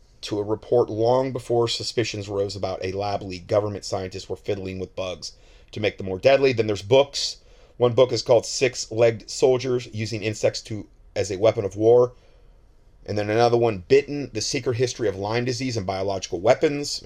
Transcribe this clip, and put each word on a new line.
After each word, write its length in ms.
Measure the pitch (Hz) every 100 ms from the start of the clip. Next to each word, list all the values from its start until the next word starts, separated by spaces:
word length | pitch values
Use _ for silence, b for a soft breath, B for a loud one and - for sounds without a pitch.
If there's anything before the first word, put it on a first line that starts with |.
| _ _
to 180 | - 104
a 20 |
report 480 | 104 107 - 123 113
long 420 | 107 113 127 135
before 360 | 123 - 117 117
suspicions 600 | - 98 - 113 107 101
rose 280 | 101 101 98
about 280 | 95 95
a 60 | 95
lab 320 | 95 101 101
leak. 240 | 101 92 87
Government 380 | 107 104 101
scientists 440 | - 98 92 92 -
were 60 |
fiddling 460 | 95 - 101 95 95
with 160 | 92 -
bugs 380 | 92 85 - b b b b
to 80 | -
make 200 | 104 -
them 80 | 95
more 120 | 95
deadly. 340 | 127 135 135
Then 140 | 117 107
there's 160 | 101
books. 540 | 101 135 139 - - - b b b -
One 160 | 120
book 180 | 117 127
is 120 | 117
called 220 | - 117
Six-Legged 840 | - - 131 - - 113 117 110 -
Soldiers, 560 | - 135 131 131 123 120
Using 320 | 107 110 110
Insects 380 | 104 104 117 -
to, 260 | - 107 - _ -
as 160 | - 95
a 80 | 92
Weapon 260 | 110 113
of 120 | 98 98
War. 380 | 110 120 123 b b b b b _ _ _ - -
And 100 | 104
then 140 | 104
another 260 | 110 120 117
one, 280 | 117 98 85
Bitten, 440 | 135 139 143 127
The 80 | 107
Secret 360 | - 143 131 117
History 300 | 123 - 107
of 80 |
Lyme 300 | 95 101 117
Disease 320 | 123 117 131 113
and 100 | 95
Biological 540 | 95 98 98 - 87
Weapons. 600 | 101 131 156 143 143 -